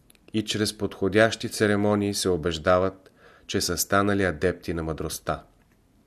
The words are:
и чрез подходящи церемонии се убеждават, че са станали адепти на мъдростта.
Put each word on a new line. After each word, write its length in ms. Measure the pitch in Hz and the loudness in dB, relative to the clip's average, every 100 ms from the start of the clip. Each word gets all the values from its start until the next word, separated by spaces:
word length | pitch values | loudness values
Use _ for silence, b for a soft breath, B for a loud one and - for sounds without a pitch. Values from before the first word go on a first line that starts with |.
| _ _ _ | _ _ _
и 120 | 110 | -4
чрез 340 | 107 107 104 - | -2 -2 -4 -4
подходящи 720 | 98 - 98 104 113 - 113 | -6 -2 0 4 4 2 -6
церемонии 680 | - 107 101 104 104 101 | 0 2 2 2 2 0
се 140 | 101 98 | -2 0
убеждават, 840 | 87 85 80 87 90 95 - - b b b - | 0 0 -2 2 2 2 -4 -16 b b b -6
че 140 | 101 | -4
са 180 | 92 85 | -2 -2
станали 460 | - 98 101 101 | 0 2 2 2
адепти 500 | 92 76 92 87 - | 0 0 -2 -2 -4
на 80 | 85 | -4
мъдростта. 600 | 80 78 80 - - 76 - _ _ _ _ _ | -4 -4 -6 -6 -6 -6 -8 _ _ _ _ _